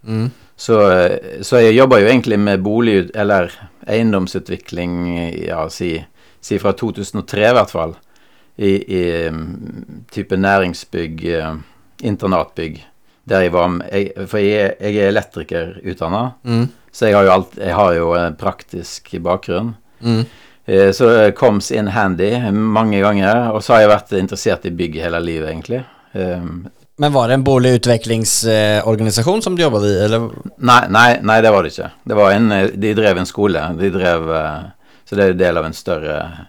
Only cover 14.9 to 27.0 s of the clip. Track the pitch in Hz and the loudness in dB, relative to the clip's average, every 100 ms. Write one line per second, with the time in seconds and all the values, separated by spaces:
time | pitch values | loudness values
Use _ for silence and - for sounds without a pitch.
14.9 | 104 98 104 - - 78 85 85 90 - | 0 0 0 -4 -14 -8 -8 -8 -12 -12
15.9 | 80 82 98 127 123 120 117 120 _ _ | -8 -6 -4 -6 -8 -4 -2 -2 _ _
16.9 | - 113 101 98 92 92 - 98 87 98 | -2 2 4 6 4 2 -8 -4 0 2
17.9 | 85 85 87 85 78 98 - - 90 87 | 2 0 0 -2 -4 -6 -6 -14 -14 -14
18.9 | - - 92 85 92 - 87 117 107 _ | -18 -14 -8 -4 -4 -2 -6 -6 -10 _
19.9 | _ 117 110 117 - _ _ - 98 98 | _ -2 -2 -4 -10 _ _ 0 4 4
20.9 | 95 120 117 107 98 127 104 - 117 104 | 4 4 6 4 4 2 2 -2 -4 -2
21.9 | 101 98 87 98 123 120 104 110 107 113 | 0 0 0 -2 -2 -2 -2 0 0 2
22.9 | 101 101 101 98 117 120 107 - 117 107 | 2 2 2 2 2 0 -4 4 6 6
23.9 | 104 - 101 95 98 113 90 92 85 87 | 4 2 -4 -4 -4 -4 -4 -6 -6 -6
24.9 | 78 85 85 85 80 78 80 - 120 127 | -4 -6 -4 -4 -6 -6 -10 -8 -10 -10
25.9 | _ _ 95 92 90 87 87 90 _ _ | _ _ -8 -6 -6 -8 -12 -16 _ _
26.9 | - | -4